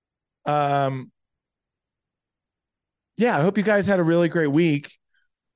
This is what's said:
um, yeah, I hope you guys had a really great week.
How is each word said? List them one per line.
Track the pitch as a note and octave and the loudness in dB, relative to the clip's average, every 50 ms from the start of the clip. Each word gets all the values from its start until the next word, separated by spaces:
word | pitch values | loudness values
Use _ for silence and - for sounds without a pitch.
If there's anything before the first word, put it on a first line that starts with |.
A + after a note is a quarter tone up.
| _ _ _ _ _ _ _ _ - | _ _ _ _ _ _ _ _ -6
um, | C#3+ D3 D3 C#3+ C#3+ C#3+ C#3 C#3 C3+ C3 C3 B2 - _ _ _ _ _ _ _ _ _ _ _ _ _ _ _ _ _ _ _ _ _ _ _ _ _ _ _ _ _ _ _ _ _ _ _ _ _ _ _ _ _ | -4 -2 0 0 0 0 0 -2 -2 -4 -6 -10 -14 _ _ _ _ _ _ _ _ _ _ _ _ _ _ _ _ _ _ _ _ _ _ _ _ _ _ _ _ _ _ _ _ _ _ _ _ _ _ _ _ _
yeah, | - A3 A#3+ G3 C#3+ | -2 -2 0 0 0
I | D3+ | 0
hope | G3 G3 | 0 0
you | G#3+ F#3 | 0 0
guys | G#3+ G#3 G3+ F#3 | 0 0 0 0
had | G3+ G3+ F3+ | 0 0 0
a | E3+ | 2
really | D#3+ E3 E3+ F3 D#3+ | 2 2 2 2 0
great | E3 E3+ D#3+ C#3+ | 0 -2 -2 0
week. | C#3 D#3+ F3 E3 D3 C#3+ - - - _ _ _ _ _ _ _ _ _ _ _ _ | 2 2 2 2 0 -2 -6 -10 -20 _ _ _ _ _ _ _ _ _ _ _ _